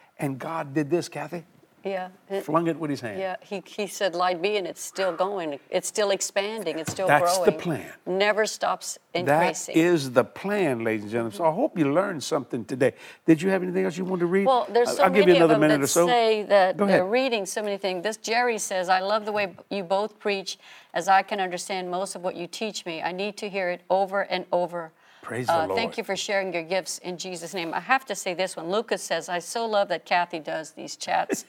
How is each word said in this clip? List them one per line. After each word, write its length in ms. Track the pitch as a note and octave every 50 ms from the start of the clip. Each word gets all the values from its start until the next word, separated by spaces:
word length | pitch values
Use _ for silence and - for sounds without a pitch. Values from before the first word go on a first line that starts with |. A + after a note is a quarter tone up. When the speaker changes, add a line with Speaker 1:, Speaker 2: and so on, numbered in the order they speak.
| _ _ _ -
Speaker 1:
And 200 | D#3+ C#3 C3+ A#2+
God 360 | - D#3 E3 D#3+ D#3 C#3 C3+
did 160 | D#3 D3+ C#3
this, 180 | E3+ E3+ - -
Kathy. 360 | - D3 D3 D3 F3 E3+ D#3+ _ _ _ _ _ _ _ -
Speaker 2:
Yeah. 240 | G3 G3 F#3 F#3 F#3 F#3 _ _ -
It 140 | G3 G3
Speaker 1:
Flung 240 | - D3 D3+ E3 E3+
it 100 | E3 D#3 D3+
with 120 | D#3+ D3
his 100 | C#3 A#2
hand. 200 | B2+ A2 G2+ F#2+
Speaker 2:
Yeah, 160 | F#3+ F#3 F#3 -
he, 220 | - - G3+ F#3 -
he 220 | - - - G#3
said, 280 | F3+ - - G3+ F#3 E3
"Light 280 | F3 F3+ F3+ F3+ D#3+
be," 140 | F3 G#3 G#3+
and 100 | G3+ F3+
it's 160 | D#3+ D3+ -
still 300 | - - - F#3+ F#3+ F#3
going. 460 | E3 D#3+ F#3 G3 G#3 F#3+ E3 D3+ C#3+ C3+ _ -
It's 160 | - F#3 -
still 240 | - - A3 G#3 G3+
expanding. 680 | G3 F#3+ - - - G3+ G3 G#3+ A3 A3+ F#3+ E3 D3+ D#3+
It's 100 | D#3 -
still 160 | - - F#3+
Speaker 1:
That's 320 | F3 D3 D3 C3+ F3 F#3 F#3+
the 140 | F3 G3+
Speaker 2:
growing. 80 | - -
Speaker 1:
plan. 320 | - F3 D3 G#2 - - - - -
Speaker 2:
Never 420 | F3+ F3+ F#3+ G3+ G#3 G3 G#3 G#3+
stops 520 | G3+ - - - F3+ F#3 F3+ - - - - _ _ -
Speaker 1:
That 60 | E3+
Speaker 2:
increasing. 560 | F3 C#3 D3 D#3+ E3+ F#3 - - - - -
Speaker 1:
is 340 | D#3+ E3 F3 F3 D#3 C#3 C3
the 140 | B2+ C3 A#2+
plan, 580 | - - - - G3 G#3 G#3 F3+ D3 B2+ A2+
ladies 200 | A2+ A2+ A2 G#2+ G#2
and 80 | G#2
gentlemen. 200 | A2+ A#2+ A#2 A2+
So 120 | G2+ G2+ E3+
I 60 | D#3+
hope 260 | D#3 G3+ C#4+ D#4 - F3+
you 140 | D3 C#3 C#3+
learned 280 | F3 G3 G3+ F3+ C#3 -
something 400 | - D#3+ C#3+ A#2+ - - A#2+ G2+
today. 300 | - C#3+ B2 C3 A#2 - - - - - - _
Did 140 | E3 E3 D3
you 80 | F3 F#3+
have 120 | F#3+ F3+
anything 220 | F3+ F3+ F3 F#3+ F#3+
else 120 | F#3+ -
you 80 | F#3 F#3
wanted 160 | F3+ F#3 F3
to 40 | F3
read? 200 | E3+ F3+ G3 G3+
Speaker 2:
Well, 200 | C4 C4 A#3+ - -
there's 200 | G3+ A#3 A#3+ -
Speaker 1:
I-, 60 | -
Speaker 2:
so 60 | - -
Speaker 1:
I'll 60 | -
give 100 | F3+ G#3 G3
Speaker 2:
many 60 | F3+
Speaker 1:
you 40 | F3
another 180 | E3+ E3 D#3+ E3
Speaker 2:
of 60 | D#3
them 80 | D3+ D3+
Speaker 1:
minute 80 | D3+ C#3
Speaker 2:
that 60 | C#3
Speaker 1:
or 20 |
so. 200 | C3 - E3+ E3+ F3+
Speaker 2:
say 340 | A#3+ A#3+ A3+ A3 A3 G#3+
that 340 | G3+ - G3+ G3+ F#3 F#3+ F3
Speaker 1:
Go 100 | D#3 G3+
Speaker 2:
they're 120 | G3 F#3+ E3
Speaker 1:
ahead. 100 | F3+ F#3+
Speaker 2:
reading 340 | A3+ B3+ C4+ C4 A#3 G#3 F#3+
so 160 | F3+ - A3+
many 160 | G#3+ G#3 G3+ G3
things. 240 | G#3 F#3+ F#3 F3+
This 140 | E3+ G#3+ A3
Jerry 420 | - - G#3 A3+ A#3+ B3 A#3+ A3+ G3
says, 300 | - - G3 F#3 F3+ F3+
"I 100 | F#3 F#3
love 240 | F#3+ G3 G#3+ A3 G#3
the 80 | G#3+
way 220 | G#3 G#3 G3+ F3+ - - - -
you 140 | F#3+ G3+ F3+
both 340 | E3 F#3+ F#3+ G#3+ G#3+ - -
preach, 400 | - G#3+ G3+ G3 F#3 - - - - - - - - _
as 160 | - F3 E3+ F#3+
I 140 | F#3+ F#3+
can 180 | F#3+ - A3 G3+
understand 500 | F#3 F3+ F3 F3+ - - G3 F#3 F3+ F3+
most 240 | F3 F3+ G3 F#3+ -
of 60 | F#3+
what 120 | F3 F3+ -
you 140 | - F3 E3+
teach 360 | - - A3+ G#3+ - - -
me. 140 | F3+ E3 D#3
I 100 | D#3 E3
need 240 | F3+ F#3 G3+ G#3 G3+ -
to 100 | A3+ G3+
hear 220 | F3+ G3 F#3 F3
it 120 | F3 F3 - -
over 340 | F#3 F#3+ G3 F#3 G3 G3
and 240 | F3+ - F#3+ F3+ F3 -
over." 400 | F3 F3 F3+ E3+ F3 F3 E3 D#3+ - _ _ _ - -
Speaker 1:
Praise 260 | - - A2+ A#2 B2 A#2
the 40 |
Speaker 2:
Uh, 140 | E3+ E3 D#3+
Speaker 1:
Lord. 100 | F#3+ F#3+ -
Speaker 2:
"Thank 200 | A#3 A3 - A#3
you 60 | -
for 120 | - F#3+
sharing 380 | F3+ - - G3+ G3 F#3+ F#3+ E3+
your 80 | E3+
gifts 360 | D#3+ D#3 F#3+ F#3 D#3+ - - -
in 200 | - F3 F3+ D#3
Jesus' 340 | - F#3 F3+ E3 E3 D#3+
name." 220 | F#3+ F#3 E3 E3 -
I 60 | -
have 260 | F3 A#3 C4 C4+ -
to 80 | - G3+
say 180 | - - F#3
this 240 | F3 E3+ F#3+ F3+ -
one. 140 | E3+ D#3+ E3+
Lucas 320 | G3 A3 A3+ - G#3+ F3+
says, 260 | - - F3+ E3 D#3 F#3
"I 120 | F3+ F3
so 260 | - - - A#3 A#3
love 220 | A3+ G#3+ G3+ G3+ G3
that 180 | E3+ D#3+ -
Kathy 320 | - G3 F3 F3 - - D#3+
does 320 | D3 E3 E3 D#3+ D#3 -
these 260 | - - D3 D3+ -
chats 480 | - - F3+ E3+ E3+ E3+ - - - -